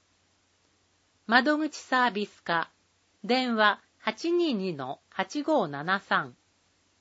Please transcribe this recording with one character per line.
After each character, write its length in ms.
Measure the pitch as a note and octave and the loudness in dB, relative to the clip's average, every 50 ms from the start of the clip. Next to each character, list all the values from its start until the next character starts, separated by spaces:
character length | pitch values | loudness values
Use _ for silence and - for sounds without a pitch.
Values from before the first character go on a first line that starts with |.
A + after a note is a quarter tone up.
| _ _ _ _ _ _ _ _ _ _ _ _ _ _ _ _ _ _ _ _ _ _ _ _ _ | _ _ _ _ _ _ _ _ _ _ _ _ _ _ _ _ _ _ _ _ _ _ _ _ _
窓 320 | - A3+ B3+ A#3+ D4 D4+ D4 | 2 4 4 4 4 2 0
口 200 | D#4 D4 - - | -2 -4 -6 -10
サ 300 | - - C4 B3+ B3 A#3+ | -8 -2 0 0 2 0
ー 40 | |
ビ 160 | F#3+ G#3 G#3 - | 0 -2 -6 -6
ス 160 | - - _ | -8 -12 _
課、 260 | - E3+ E3 D#3+ - _ _ _ _ _ _ _ _ _ _ - | -4 -2 -2 -2 -6 _ _ _ _ _ _ _ _ _ _ -4
電 320 | F#3+ B3 C4 B3+ B3 A#3 | 0 0 0 0 0 0
話 260 | G#3+ G#3+ G#3 G3+ - _ _ _ _ | 2 4 2 2 0 _ _ _ _
八 340 | - A3 G#3+ - - E4+ | -6 -6 -6 -4 -2 0
二 220 | F4 F4 F4 D#4 A#3+ | 2 2 2 2 0
二 200 | G3 F#3+ F#3+ E3 | -2 -2 -4 -6
の 260 | C#3 C3 C3 - - _ _ | -6 -8 -8 -10 -10 _ _
八 320 | - - F#3+ - - D4 | -6 -6 -6 -4 -4 -4
五 260 | C#4 - D#4 C4+ F#3+ D3 | -2 0 2 2 2 0
七 320 | C#3+ C#3 C#3+ F3+ F#3+ G3 | -2 -4 -2 -2 -2 -2
三。 340 | - - G3+ F3+ D3+ B2 B2+ _ _ _ _ _ _ _ _ _ _ _ _ _ | 0 0 0 0 0 -4 -10 _ _ _ _ _ _ _ _ _ _ _ _ _